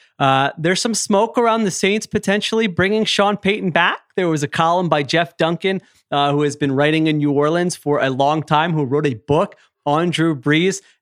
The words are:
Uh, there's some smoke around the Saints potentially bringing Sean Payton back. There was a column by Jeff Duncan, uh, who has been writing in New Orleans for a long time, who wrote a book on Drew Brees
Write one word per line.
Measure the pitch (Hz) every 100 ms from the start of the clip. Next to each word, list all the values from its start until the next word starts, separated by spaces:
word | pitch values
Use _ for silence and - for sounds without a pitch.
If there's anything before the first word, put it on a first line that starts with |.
| _ -
Uh, | 139 135 139 -
there's | 160 185
some | 240
smoke | 208 - 202 220 247
around | 233 226
the | 202
Saints | - 196 214
potentially | - 208 - 208 - 226 226
bringing | 170 190 220 208
Sean | - 202 202
Payton | 190 214 190
back. | 170 185 - _ -
There | 175
was | 156
a | 143
column | - 165 175 175
by | 151
Jeff | 139 165 165 -
Duncan, | 160 170 190 190 _ _ -
uh, | 143 143
who | 143
has | 147 147
been | 143
writing | 135 151 160 160
in | 151
New | 147
Orleans | 143 147 170 180
for | - 147 143
a | 135
long | 127 139 156
time, | 151 151 170
who | 156
wrote | 131 147 151
a |
book | 113 - 151 196 - _ _ 143
on | 151 175
Drew | 160 165 139
Brees | 143 156 185 185 _ _